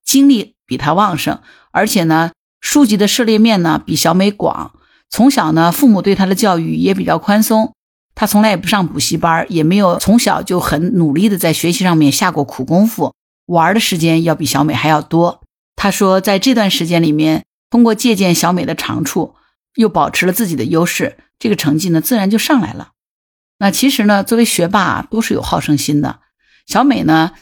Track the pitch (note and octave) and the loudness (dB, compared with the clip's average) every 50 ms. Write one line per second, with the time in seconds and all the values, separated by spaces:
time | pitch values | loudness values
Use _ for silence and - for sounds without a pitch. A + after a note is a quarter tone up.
0 | - - - - C#4 C#4 C4 G#3 - - _ _ _ - B2+ B2 C3+ D#3 D#3+ F#3+ | -6 0 2 4 4 4 4 2 0 -8 _ _ _ -10 -8 -6 -2 -2 0 0
1 | G#3+ G3 E3+ C3 - D#3 - - _ - - _ _ _ - - G#3 G#3 - G3 | 0 0 -2 -4 -4 -6 -6 -8 _ -20 -20 _ _ _ -2 -2 -2 0 0 0
2 | E3 D#3+ D#3+ D#3+ E3 E3+ - _ _ _ _ _ - - - D4 C#4+ G#3 G#3+ F#3 | 2 2 2 2 0 -2 -6 _ _ _ _ _ -8 0 2 4 4 4 4 2
3 | G#3 G3+ - - A#3+ A3+ A3 G#3+ A3 A#3 G#3+ F#3 E3+ D#3+ D#3 D#3 - - D#3+ C#3 | 2 0 0 0 0 2 2 4 4 4 4 2 0 0 -2 -4 -4 -4 -4 -2
4 | - D#3+ E3+ F#3 G3 G#3 G3+ - F3+ - - - - - _ _ _ _ _ _ | 0 0 2 2 0 0 -2 -2 -4 -4 -4 -6 -12 -14 _ _ _ _ _ _
5 | _ - - - A#3 C#4 C4+ A3+ F3 D#3 D#3+ E3 E3 F3 E3+ - C#4+ B3 G#3 F3+ | _ -12 -2 2 2 2 4 2 -2 0 2 2 2 2 2 2 4 4 4 4
6 | F3+ G3 G3 F#3+ F#3+ F#3 G3 F#3 A3+ G3 F3+ E3 E3 D#3+ D#3 D#3 F3 F#3+ F#3+ F#3+ | 2 0 0 0 0 0 0 0 0 0 0 0 -2 -4 -4 -2 0 0 0 -2
7 | F3+ E3+ D#3+ D#3+ - - G3+ G#3+ A3 - A3 A3 A3 - - _ _ _ _ _ | -2 -2 -2 -2 0 0 2 2 2 2 0 0 0 -2 -8 _ _ _ _ _
8 | _ _ - - G#3+ G3+ - G#3 G#3+ A3 G3 E3+ F#3 E3+ A3 G3+ F3+ D3+ - D3 | _ _ -6 -4 -4 0 2 2 2 2 0 -2 -2 -2 -2 0 -2 -2 -4 -4
9 | - - F3 D#3 F3 E3 E3 E3 - - F3 D#3+ D3+ D#3+ F#3+ G#3 G3+ F3 F3 - | -4 -4 -4 -2 0 0 0 -2 -2 -4 -2 0 0 2 2 2 2 2 0 0
10 | - F#3 A3 A#3+ - G#3 E3 D3+ - - F#3 F3 - - D3+ D3 E3+ F3+ B3+ F3 | 2 2 2 4 2 2 -2 -2 -4 -4 -4 -2 -2 -2 -2 -2 -2 -2 0 0
11 | E3 D3+ C3+ E3 G#3 G#3+ G3+ - G3 E3 D#3 - - F3 E3+ - F#3 F3+ E3+ D#3 | 0 2 2 2 2 0 0 0 -2 -2 -2 -2 -2 -2 -2 0 0 0 2 4
12 | D3+ C#3 C#3 - G3+ F3+ C3+ A#2 - - - - B2+ C#3+ D#3+ F#3 G#3+ A3+ - F#3 | 2 2 2 0 -2 -2 -2 -4 -6 -6 -8 -12 -4 0 2 2 2 2 0 -4
13 | D3 A#2+ - _ _ _ _ _ _ - F3 E3 D#3+ F3 G3+ A3+ - - F#3+ D#3+ | -6 -6 -6 _ _ _ _ _ _ -2 0 0 2 2 0 0 0 -2 -2 0
14 | E3 E3 E3 E3 E3 E3+ D3+ - D3+ - - C#3+ D3 D#3 - A#2+ C#3+ D#3 D#3 D3+ | 0 2 2 2 2 0 -2 -2 -4 -4 -2 0 -2 -2 -2 -2 0 0 0 0
15 | - - D#3+ E3 E3+ E3+ - _ - _ _ _ _ _ _ - - G3 F3+ - | -2 -2 0 0 0 0 -2 _ -20 _ _ _ _ _ _ -4 -4 -4 0 0
16 | G3+ F#3+ F#3 F#3+ F#3+ G#3+ G3 F#3+ G3 C4 B3 A#3 G#3 F#3+ - - E3+ E3 E3+ E3 | 0 2 2 0 0 0 -2 0 0 0 0 2 0 0 -2 -2 -2 -2 0 0
17 | E3+ D3+ D3+ D3+ D#3 D#3 D#3+ - - _ _ _ _ - - A#3+ A#3 A3+ A3 A3 | 0 0 0 0 0 0 0 -2 -6 _ _ _ _ -2 2 2 4 4 2 0
18 | - A#3+ A3 F#3 G3 F3+ E3+ - F3 E3+ F#3 F3 - E3 D#3+ - - - - - | 0 0 0 2 2 0 0 0 0 -2 -2 -2 -4 -6 -8 -8 -8 -8 -6 -6
19 | D#3+ - - F#3 - - _ _ _ _ _ _ _ _ - - A3 G3+ - E3+ | -6 -4 -4 -4 -6 -6 _ _ _ _ _ _ _ _ -2 0 0 2 2 0
20 | C#3+ - - - F3 F#3 F3+ - A3+ F3 D#3+ B2 G#2+ F#2+ D#3+ D#3+ F3 E3+ - - | -2 0 -2 -2 -2 0 0 -2 -4 -4 -4 -4 -4 -2 0 0 0 0 -2 -4
21 | F3 - - _ _ _ _ _ - A3 G3+ - - C#4 - D#3 - F3 E3 D#3+ | -6 -6 -8 _ _ _ _ _ -4 -4 -2 0 0 -2 0 0 0 0 0 0
22 | - - B3+ G#3+ F#3+ G3 A3 G#3+ - - D4+ A#3+ - - - F2 - _ _ _ | 0 0 0 0 0 0 0 -2 0 0 0 0 0 -2 -8 -12 -16 _ _ _
23 | _ _ _ _ _ _ _ _ _ _ _ - G3+ G3 G3 - B3+ C#4 C4+ - | _ _ _ _ _ _ _ _ _ _ _ -2 -2 -2 0 2 0 0 0 2
24 | G#3 G#3 G#3 G3 F#3+ - A#3 A#3 A#3 - - - E3+ F3+ G3+ G#3 F3+ D3+ - - | 2 2 2 0 0 0 2 2 2 2 2 -2 -2 0 0 0 0 0 -2 -4
25 | - - - A3+ A3+ - - - - - F3 E3 - - D3 C#3 - - D3 C#3+ | -6 -6 -4 -4 -2 -2 -4 -4 -4 -4 -4 -4 0 0 -2 -2 0 -2 -2 -2
26 | D3+ B2+ - _ _ _ _ _ _ _ _ _ _ - - G#3 C4 C#4+ A#3 F#3+ | -2 -2 -6 _ _ _ _ _ _ _ _ _ _ -4 -2 0 2 2 2 0
27 | E3 D#3 D#3 D#3+ D#3+ F3+ - - | 2 2 2 2 2 -2 -4 -14